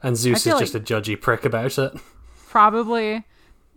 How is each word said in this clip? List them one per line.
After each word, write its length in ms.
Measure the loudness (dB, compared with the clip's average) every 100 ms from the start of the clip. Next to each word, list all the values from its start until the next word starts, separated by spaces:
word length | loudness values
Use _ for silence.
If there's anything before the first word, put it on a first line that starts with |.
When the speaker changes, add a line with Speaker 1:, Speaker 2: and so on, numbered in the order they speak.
Speaker 1:
And 140 | -4 0
Zeus 280 | 2 2 2
Speaker 2:
I 40 |
feel 60 | 0
Speaker 1:
is 140 | 0
just 40 |
Speaker 2:
like 80 | -4
Speaker 1:
a 20 |
judgy 340 | -4 -4 -2 -2
prick 260 | 0 0 0
about 320 | -2 -2 -2
it. 140 | -4 -6 -18 -20 -20 -20 -2
Speaker 2:
Probably. 760 | 4 4 4 -2 -2 -4 -6 -10 _ _ _ _